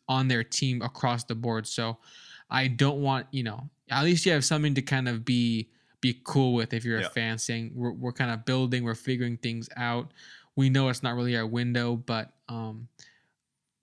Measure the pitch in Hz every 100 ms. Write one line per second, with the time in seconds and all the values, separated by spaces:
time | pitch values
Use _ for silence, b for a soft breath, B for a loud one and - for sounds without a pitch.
0 | - 131 131 120 117 - 135 123 117 -
1 | 127 120 - 113 117 110 107 - 113 117
2 | B B B B B 131 131 120 139 143
3 | 139 131 - 135 117 104 139 _ - 131
4 | 160 170 185 151 131 156 151 139 135 135
5 | 127 113 117 123 120 113 107 b b b
6 | 127 117 - 139 127 120 113 117 117 113
7 | 90 - 113 113 - 117 113 127 120 117
8 | 123 - 123 113 113 127 127 123 120 113
9 | - 127 123 117 117 117 113 123 120 120
10 | - B B B B - 135 135 131 123
11 | 127 120 123 117 110 120 123 120 120 117
12 | 117 113 110 _ - 113 110 110 117 _
13 | B B B B _ _ _ -